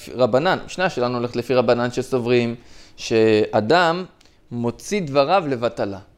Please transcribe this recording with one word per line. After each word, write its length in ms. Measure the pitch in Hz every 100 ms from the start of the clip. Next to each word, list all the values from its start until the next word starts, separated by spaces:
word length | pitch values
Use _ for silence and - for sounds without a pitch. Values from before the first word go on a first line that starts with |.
| -
רבנן." 440 | - 123 123 170 151 104
משנה 240 | - 180
שלנו 280 | - 123 123
הולכת 180 | 120 120
לפי 180 | 117
רבנן 360 | 127 120 120 123
שסוברים 640 | 123 123 131 117 123 117 120 - - - -
שאדם 1080 | - 113 110 107 107 113 107 165 170 170 185 _ _ _ _
מוציא 500 | 120 117 117 - 208
דבריו 440 | 160 135 139 190 156
לבטלה. 520 | 127 117 - 104 98 -